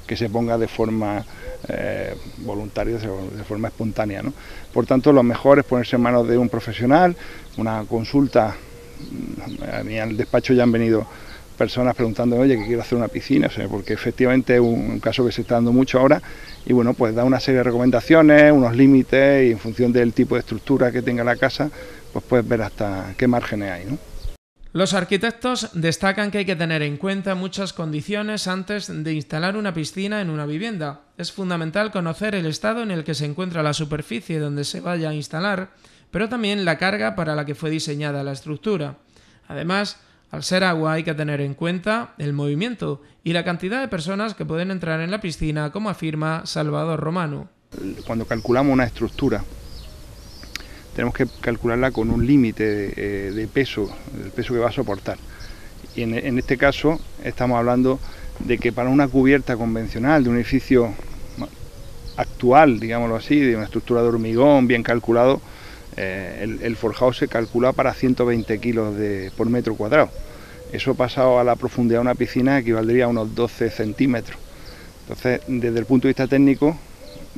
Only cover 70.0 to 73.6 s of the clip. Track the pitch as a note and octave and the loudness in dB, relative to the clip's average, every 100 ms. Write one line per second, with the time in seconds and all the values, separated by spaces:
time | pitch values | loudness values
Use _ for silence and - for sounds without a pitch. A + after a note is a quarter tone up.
70 | A#2+ - - - - - - G#2 C3+ B2+ | 2 -2 -14 -16 -18 -16 -10 -4 -2 0
71 | B2 C#3 C3 B2 A#2+ A2+ B2 - A#2 A#2 | 0 2 4 4 4 0 -2 0 2 2
72 | B2 B2 A#2+ B2+ C3 C#3 A#2 A2 A2+ B2 | 0 0 -2 2 2 2 2 0 2 2
73 | A#2+ A2+ A2 A2 A#2 - | 2 0 -2 -2 -4 -2